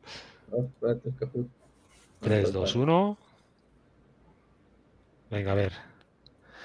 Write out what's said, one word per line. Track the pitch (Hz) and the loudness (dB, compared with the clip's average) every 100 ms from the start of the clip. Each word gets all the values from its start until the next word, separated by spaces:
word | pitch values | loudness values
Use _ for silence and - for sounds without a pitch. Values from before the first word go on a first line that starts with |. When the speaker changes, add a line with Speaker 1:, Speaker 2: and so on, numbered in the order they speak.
| - - - - - | -20 -18 -20 -20 -6
Speaker 1:
oh, | 117 | -4
espérate, | 131 - 113 113 - | -4 -2 -2 -2 -4
es | 131 | -6
que | 131 | -6
fue | 123 123 - _ _ _ - - - | -6 -8 -10 _ _ _ -20 -20 -4
Speaker 2:
Tres, | 107 107 95 | 2 4 4
Speaker 1:
ah, | |
Speaker 2:
dos, | 95 85 | 0 0
Speaker 1:
espérate. | 117 | 2
Speaker 2:
uno. | 139 170 202 208 _ _ _ _ _ _ _ _ _ _ _ _ _ _ _ _ _ _ _ _ - | 4 4 2 -2 _ _ _ _ _ _ _ _ _ _ _ _ _ _ _ _ _ _ _ _ -8
Venga, | 104 98 | -4 0
a | |
ver. | 98 98 90 - - _ _ - _ - - | 2 0 -2 -18 -20 _ _ -20 _ -20 -20